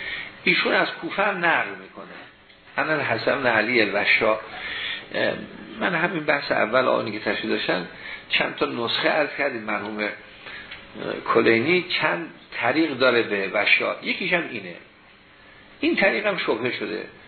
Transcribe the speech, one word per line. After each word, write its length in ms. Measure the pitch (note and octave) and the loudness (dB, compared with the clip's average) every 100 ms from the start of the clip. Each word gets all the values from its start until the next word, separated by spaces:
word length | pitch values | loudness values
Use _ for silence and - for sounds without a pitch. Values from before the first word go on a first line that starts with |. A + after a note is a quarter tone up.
| - - - - | -10 -10 -12 -4
ایشون 300 | G3 E3+ - | 0 2 2
از 140 | G3+ E3 - | 2 2 -2
کوفه 220 | E3 - | -4 0
هم 220 | G3+ F#3 E3+ | 0 2 2
نقل 240 | C#3 G#2 | 2 0
می‌کنه. 360 | F#2+ F#2+ G2+ F2 D#2+ - - - - - - | -6 -14 -16 -16 -16 -18 -20 -20 -20 -8 -2
انا 160 | D3 | 0
الحسن 500 | D#3 A#2+ A#2 B2+ C3 | 0 0 0 2 2
بن 60 | B2+ | 4
علی 320 | A2 G#2+ A#2+ | 4 4 4
الوشا. 580 | G2+ G2+ G2 - A2 A2 - - - - - - - - A#2 - - - - - | 2 2 4 4 4 2 -2 -12 -10 -8 -8 -10 -6 -2 0 -2 -8 -14 -14 -4
من 160 | G3 E3 | -2 0
همین 280 | F3 F3 | 0 0
بحث 280 | D3+ C#3+ - | 0 0 0
اول 340 | B2+ G#2+ B2+ B2 | 0 4 4 4
آنی 260 | A#2+ A#2 | 2 0
که 80 | G#2 | -4
تشریح 320 | A2+ G2 A2 | -2 -2 0
داشتن، 360 | G#2+ - F#3 F3 - - - - | 0 0 -2 -4 -12 -14 -14 -2
چند 260 | - - - | 0 0 0
تا 100 | C#3+ | -2
نسخه 440 | B2 A2+ - D#3+ | 0 -2 0 2
عرض 200 | D#3+ C#3+ - | 2 2 0
کردیم، 240 | C#3+ A#2 | -4 -2
مرحوم 480 | G#2+ G#2 G#2 G#2+ G#2 - - - - - - - - - - - - | -4 -4 -4 -4 -4 -4 -14 -18 -16 -16 -16 -16 -16 -10 -6 -4 2
کلینی 520 | A2+ A#2 A2+ C#3 F3+ E3+ - | 4 6 6 4 2 2 0
چند 280 | D#3 E3+ D#3+ - - - | 0 0 -6 -14 -14 -2
طریق 320 | A#2 C#3+ D#3+ | 0 2 2
داره 280 | B2+ C3 A#2+ | 2 4 4
به 260 | G2+ G2+ F#2+ | 2 0 0
وشا، 420 | G2+ G2+ - G#2+ - | 0 4 4 2 -4
یکیش 300 | G#3 B3 F#3 | -6 -4 -2
هم 100 | F3 D3 | -2 -2
اینه. 240 | A#2 F#2 E2 - - - - - - - - - - | -10 -12 -16 -20 -20 -20 -20 -20 -20 -20 -20 -20 -4
این 160 | D4+ C#4+ | 0 2
طریق 300 | G3+ A3+ G#3 | 2 2 0
هم 120 | F3+ | -2
شبهه 340 | - B2 B2+ | -2 -2 -2
شده، 320 | - G#2 F#2+ - - | -4 -6 -6 -8 -16